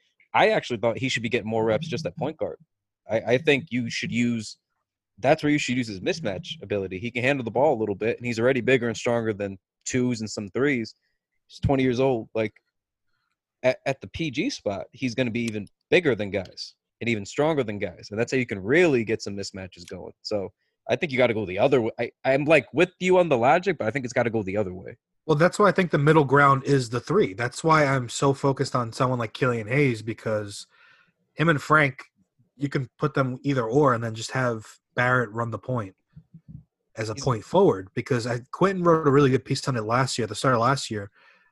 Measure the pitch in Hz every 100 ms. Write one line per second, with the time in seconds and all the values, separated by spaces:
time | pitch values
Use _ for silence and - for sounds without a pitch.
0 | _ _ _ 117 208 202 - 120 117 110
1 | 127 - 113 117 104 113 110 107 165 120
2 | - - 135 160 92 - _ _ _ _
3 | - 107 95 127 156 139 110 120 117 -
4 | 90 113 120 117 107 - _ _ _ _
5 | _ _ 123 156 147 147 131 127 113 98
6 | 113 165 120 92 - - 104 104 95 92
7 | 117 120 123 143 113 101 151 117 107 95
8 | 110 - 120 113 120 135 110 131 117 107
9 | 127 117 110 98 101 98 _ _ - 131
10 | 123 117 110 - 101 113 143 127 110 -
11 | _ _ _ _ _ - - 135 131 120
12 | 139 120 107 110 110 - _ _ _ _
13 | _ _ _ _ _ _ 127 127 143 135
14 | - - 165 123 202 - 104 98 - -
15 | 131 117 123 117 117 107 95 _ - 170
16 | 165 104 104 98 90 - - _ _ -
17 | 110 110 98 - 151 151 110 104 98 85
18 | - 104 120 135 120 101 95 156 180 127
19 | 107 110 - 101 101 95 92 - 87 92
20 | 82 - - 104 92 _ _ _ - 127
21 | 170 123 123 107 95 92 135 131 113 -
22 | 120 - 131 135 147 160 - 120 175 -
23 | 180 185 175 127 120 170 196 - 107 139
24 | 120 - 117 110 95 98 92 90 - -
25 | _ _ - 151 175 - 202 180 180 156
26 | 147 160 135 139 143 135 135 143 117 120
27 | - 180 135 98 123 - 165 156 139 135
28 | 120 - 143 135 139 135 131 127 113 -
29 | 127 127 113 - 131 117 104 135 139 110
30 | 110 107 117 107 104 - - _ _ _
31 | _ _ _ - 160 143 - 151 143 -
32 | - _ _ _ _ - 139 151 123 -
33 | 147 147 131 127 143 131 110 131 143 117
34 | 117 110 117 131 123 113 - - _ -
35 | 123 127 113 110 117 107 - 127 95 -
36 | _ - - - - - - _ _ -
37 | 110 107 139 113 - 175 190 95 95 -
38 | - 123 117 123 117 - 185 190 175 160
39 | 151 135 139 127 - 135 - 123 107 123
40 | 127 - 107 107 135 120 120 139 - 104
41 | 101 _ _ _ _